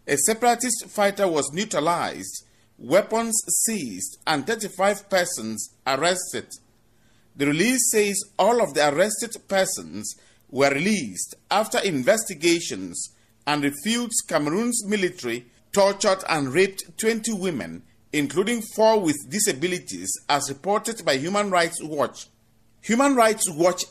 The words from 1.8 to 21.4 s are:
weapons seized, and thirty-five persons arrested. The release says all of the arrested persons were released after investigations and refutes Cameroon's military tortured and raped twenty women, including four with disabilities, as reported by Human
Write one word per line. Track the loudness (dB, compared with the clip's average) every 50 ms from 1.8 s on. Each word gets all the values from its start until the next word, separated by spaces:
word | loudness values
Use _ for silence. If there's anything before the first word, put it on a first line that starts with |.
| 0 2 0 0 -2 -4 -4 -8 -10 -12 -12 -14 -16 _ _ _ _ _ _
weapons | _ -2 2 4 4 4 2 -2 -2 -2 0 -2 -4 -2 0 0 0 0
seized, | 0 0 -2 -4 -6 -8 -8 -10 -10 -12 -8 _
and | -2 -2 -2 0
thirty-five | -4 -4 -4 -4 -10 -2 0 2 2 2 0 -4 0
persons | 0 0 0 0 -4 -6 -6 -6 -6 -8 -10 -12 -14 _ _
arrested. | -2 0 2 2 2 2 0 -4 -6 -6 -8 -8 -8 -16 -20 _ _ _ _ _ _ _ _ _ _ _ _ _ _ _
The | -2 0
release | 0 2 2 2 2 2 2 2 2
says | 2 2 2 2 0 -2 -6 -6 _
all | 2 4 4 4 4
of | 2 2 2
the | 2 2
arrested | 4 4 4 2 2 2 -4 -6 -8 -10 -14 -8
persons | _ 0 0 2 0 -2 -6 -10 -10 -12 -10 -10 -10 -12 -14 _ _ _ _ _ _
were | 0 2 2 4
released | 4 2 2 0 0 0 -2 -6 -8 -10 -10 -10 -12 -20 _ _
after | 0 0 0 2 -2 0
investigations | 0 0 -2 2 4 4 4 2 2 -6 -8 0 2 2 2 2 0 -6 -8 -8 -8 -10 -10 -10 -12 -12 -16 _ _ _ _ _ _
and | -2 -2 0 0
refutes | -2 -2 -2 -4 -2 -2 -2 -2 -2 -4 -4
Cameroon's | -4 -2 -2 0 0 0 0 0 0 0 -2 -2 -2
military | -2 -2 0 0 -2 -4 -6 -6 -6 -6 -6 -8 -14 _ _ _ _
tortured | 2 4 4 4 2 2 2 2 2 2 0 -2
and | -2 0 -2 0 2
raped | 2 2 2 0 -8 -14 -14 -10
twenty | -2 0 0 0 0 -2 -4 -4
women, | -2 -2 -4 -4 -4 -6 -8 -10 -14 -16 _ _ _ _ _ -2
including | -2 -2 0 0 0 0 0 -2 -2 -4 -8 0
four | 4 4 6 6 4
with | 4 2 0 -2 -6 -6
disabilities, | -2 0 0 0 0 0 -2 -2 -2 -4 -6 -10 -10 -8 -6 -6 -8 -6 -2 0
as | 0 0 0 -4
reported | -8 -6 -2 -2 -2 0 -2 -4 -8 -4 -2
by | 0 0
Human | 0 0 -2 0 0